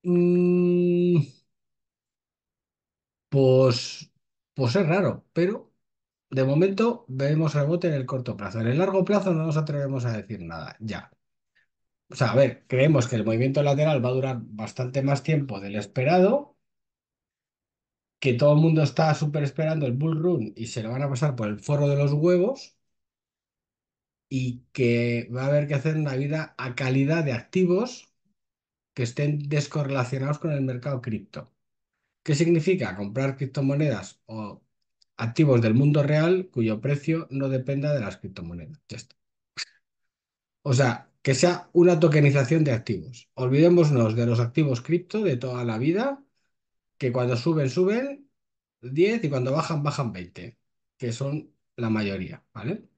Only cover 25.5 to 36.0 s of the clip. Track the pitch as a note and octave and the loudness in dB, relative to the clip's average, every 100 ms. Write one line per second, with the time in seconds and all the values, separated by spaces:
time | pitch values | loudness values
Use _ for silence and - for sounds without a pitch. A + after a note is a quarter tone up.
25.5 | D3 C#3+ C#3 D#3 D#3 D3 C3 C#3+ D#3 D#3 | 0 0 -2 -2 -2 -2 -4 -4 -4 -6
26.5 | - C3 A#2+ C3 C3+ C#3 E3 D3 A2+ - | -10 -10 -4 0 2 2 0 0 -4 -4
27.5 | F#3 F3+ F3+ B3 - _ _ _ _ _ | 0 2 2 -2 -8 _ _ _ _ _
28.5 | _ _ _ _ - A#2+ - D3 D3 C#3+ | _ _ _ _ -6 -4 -2 -2 -2 -2
29.5 | D3 C#3+ D#3 C3+ C3+ B2 C3+ C3+ D3 D#3+ | -4 -2 -4 -2 -2 -2 -4 -4 -4 -4
30.5 | C#3+ C3 B2 C#3+ C3 A2+ G#2+ - - - | -2 -4 -4 -6 -6 -6 -8 -8 -18 -20
31.5 | _ _ _ _ _ _ _ - C#3+ E3 | _ _ _ _ _ _ _ -4 0 4
32.5 | E3 E3+ F#3 G#2+ G2 G2+ A#2+ C3+ C3 C3 | 2 2 0 -2 -6 -6 -4 -4 -4 -6
33.5 | D3 C3+ C#3+ D3+ G#2+ F2+ - _ A2 G#2+ | -2 -2 0 0 -2 -8 -20 _ -12 -12
34.5 | - _ _ _ _ _ - A#2 A#2+ D3+ | -14 _ _ _ _ _ -8 -6 2 4
35.5 | A#2+ A2+ A#2 D3 D3 | 4 4 4 4 2